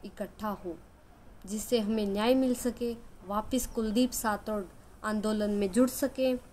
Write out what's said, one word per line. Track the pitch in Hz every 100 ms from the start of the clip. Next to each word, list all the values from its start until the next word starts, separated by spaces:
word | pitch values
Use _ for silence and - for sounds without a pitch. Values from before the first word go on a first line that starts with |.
| 208
इकट्ठा | - 196 - 214
हो, | 196 180 165 - - - - - - 190
जिससे | 214 - 240
हमें | 208 220 202
न्याय | 196 226 262
मिल | 262 247
सके, | 247 233 240 233 - - 185
वापस | 208 214 254 -
कुलदीप | - 220 208 247
सातोड़ | - 226 208 - 214 175 - - -
आंदोलन | 214 214 214 214 208
में | 202 196
जुड़ | 196 254
सके। | - 262 262 262 247 -